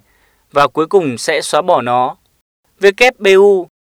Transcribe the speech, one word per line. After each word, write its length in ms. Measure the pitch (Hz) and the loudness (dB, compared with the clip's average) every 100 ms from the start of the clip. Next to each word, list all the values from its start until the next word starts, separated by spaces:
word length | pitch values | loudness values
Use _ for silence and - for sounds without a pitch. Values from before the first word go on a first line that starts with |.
| _ _ _ _ _ | _ _ _ _ _
và 160 | 143 139 | -2 0
cuối 200 | 151 160 | -2 0
cùng 300 | 202 151 117 | 0 -2 -6
sẽ 240 | - 156 | -4 -4
xóa 200 | - 151 | -2 -4
bỏ 200 | 180 151 | 0 -2
nó, 360 | 123 123 131 - _ _ _ _ _ - | 0 -2 -4 -8 _ _ _ _ _ -2
W 320 | 196 190 247 247 | -2 2 0 0
B 80 | 202 190 | 0 4
U 300 | 202 190 170 _ | 4 2 -4 _